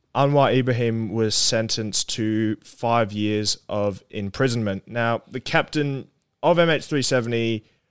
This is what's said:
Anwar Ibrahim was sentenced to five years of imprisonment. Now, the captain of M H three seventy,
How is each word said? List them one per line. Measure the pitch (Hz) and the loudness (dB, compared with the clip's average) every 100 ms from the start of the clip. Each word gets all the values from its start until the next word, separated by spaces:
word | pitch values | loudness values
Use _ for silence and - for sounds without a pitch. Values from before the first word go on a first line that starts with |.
| _ | _
Anwar | 120 143 143 131 | 0 4 4 4
Ibrahim | 127 127 120 120 113 110 | 4 2 0 0 -2 -2
was | 110 110 - | 0 0 2
sentenced | - 117 110 - 107 - - | 0 0 -2 -4 -4 -4 -4
to | - 110 107 107 107 | -2 -2 0 0 -2
five | - - 120 120 107 | -10 -6 0 2 0
years | 104 104 107 104 - - | 0 0 0 -2 -4 -4
of | 104 104 92 - | -2 -2 -4 -10
imprisonment. | - 98 - 135 120 104 98 - | -8 -8 -2 0 0 -2 -4 -8
Now, | 117 117 113 - | -4 -2 -2 -6
the | 131 | -12
captain | - 165 - 151 143 135 - _ _ - | -2 -2 0 -2 -2 -4 -10 _ _ -2
of | 147 170 | 2 4
M | 170 | 4
H | 151 - | 2 0
three | 147 | -2
seventy, | 123 127 117 117 113 110 - _ _ | 0 0 0 -2 0 -2 -8 _ _